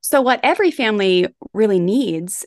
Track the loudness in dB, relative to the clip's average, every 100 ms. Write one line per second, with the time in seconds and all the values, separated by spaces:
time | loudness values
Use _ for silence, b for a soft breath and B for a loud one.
0 | -2 0 2 0 0 0 0 0 -2 0
1 | 2 2 0 -6 -10 -2 0 2 0 0
2 | -2 -4 -8 -12